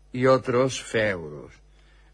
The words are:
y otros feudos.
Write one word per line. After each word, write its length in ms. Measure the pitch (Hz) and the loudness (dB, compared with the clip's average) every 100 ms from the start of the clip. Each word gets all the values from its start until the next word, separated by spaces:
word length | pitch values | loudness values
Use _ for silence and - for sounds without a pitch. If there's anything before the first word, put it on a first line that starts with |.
| _ | _
y 120 | 127 131 | 0 4
otros 560 | 131 127 120 131 - | 4 2 2 0 -2
feudos. 720 | - 113 107 90 78 71 - - _ _ _ _ _ | -4 -2 0 -2 -8 -14 -18 -20 _ _ _ _ _